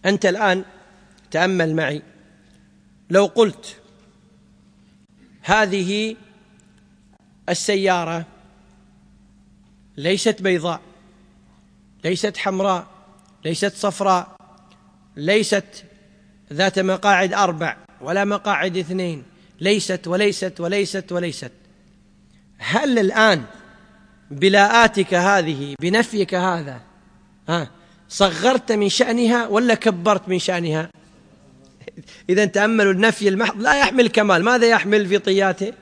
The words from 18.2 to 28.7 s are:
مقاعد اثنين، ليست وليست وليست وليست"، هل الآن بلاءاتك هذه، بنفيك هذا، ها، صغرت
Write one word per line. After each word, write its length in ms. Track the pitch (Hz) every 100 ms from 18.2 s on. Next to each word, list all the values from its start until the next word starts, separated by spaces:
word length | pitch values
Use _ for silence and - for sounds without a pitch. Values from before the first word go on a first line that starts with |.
| 202
مقاعد 520 | 208 208 185 185 180
اثنين، 460 | 165 185 180 151 123 _ _ _
ليست 480 | 180 208 - 185 170
وليست 520 | 180 208 - 185 -
وليست 520 | 170 202 196 196 190
وليست"، 400 | 175 175 - 127 _ _ _ _ _ _ _ _ _ _ _
هل 420 | - 208 294 240
الآن 440 | 190 220 220 170 110 - - - - _ _ _ _
بلاءاتك 840 | 143 190 202 202 233 226 214 190
هذه، 600 | 180 180 202 160 139 143 139
بنفيك 540 | 175 214 233 214 190 180
هذا، 460 | 185 170 143 123 - _ _ _ _ _ -
ها، 200 | 170 143 - _ _ _
صغرت 640 | - 196 160 214 262 -